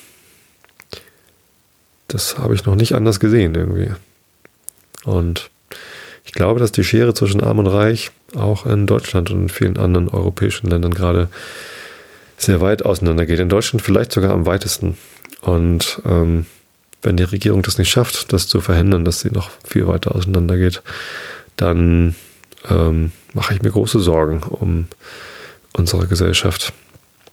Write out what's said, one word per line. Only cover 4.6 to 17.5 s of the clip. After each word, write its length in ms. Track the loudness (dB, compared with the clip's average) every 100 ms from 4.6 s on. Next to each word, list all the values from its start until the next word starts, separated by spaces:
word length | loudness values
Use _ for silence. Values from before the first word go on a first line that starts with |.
| -20 _ _ -12
Und 460 | -2 0 0 -4 -10 _ _ -20 -20 -20 -20 -20
ich 80 | -14
glaube, 280 | -2 0 2
dass 120 | 0
die 120 | 0
Schere 280 | 2 2 2
zwischen 300 | 2 0 2
Arm 160 | 2 2
und 80 | 2
Reich 440 | 2 2 0 -6 _ _ -4
auch 280 | -2 0
in 220 | 0 0 2
Deutschland 440 | 0 0 -2 -2
und 120 | -2
in 60 | -2
vielen 280 | 0 -2 0
anderen 320 | 2 2 2
europäischen 640 | 0 -2 0 -2 -2 0
Ländern 240 | 0 0
gerade 340 | 0 0 2 0 -4 -18 -16 -18 -18 -20 -20 -20 -20 -20 -6
sehr 240 | 0 2
weit 240 | 4 2
auseinandergeht. 560 | 0 0 2 2 2 0
In 80 | 2
Deutschland 340 | 2 0 -4
vielleicht 300 | 2 0 2
sogar 180 | 0 0
am 160 | 2 0
weitesten. 500 | 0 -2 -4 -4 -6 -12 -20 -20 -8
Und, 600 | 0 2 2 0 -2 -6 0
ähm, 400 | 2 2 0 -2 -12 _ _ _ -6
wenn 140 | -2 0
die 80 |
Regierung 380 | 0 0 0